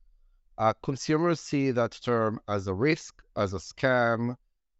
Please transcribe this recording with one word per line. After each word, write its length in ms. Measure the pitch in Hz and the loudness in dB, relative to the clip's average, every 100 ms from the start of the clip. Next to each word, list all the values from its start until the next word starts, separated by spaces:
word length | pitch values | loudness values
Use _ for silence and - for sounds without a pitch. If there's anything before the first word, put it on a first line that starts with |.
| - _ _ _ _ - | -20 _ _ _ _ 0
uh, 140 | 110 - | 0 0
consumers 560 | - 131 - 156 175 160 | -4 -6 0 2 2 -2
see 320 | - 143 135 | -2 0 0
that 280 | 120 113 - | 2 0 -2
term 360 | - 117 110 110 - | -2 2 0 -2 -4
as 200 | 101 98 | -4 -2
a 60 | 95 | 0
risk, 480 | 147 156 - - - - | 2 0 -4 -20 -10 -2
as 180 | 101 95 | -2 -2
a 20 | |
scam, 760 | - - 135 123 117 113 120 127 _ _ _ _ | -8 -2 2 4 2 2 -2 -6 _ _ _ _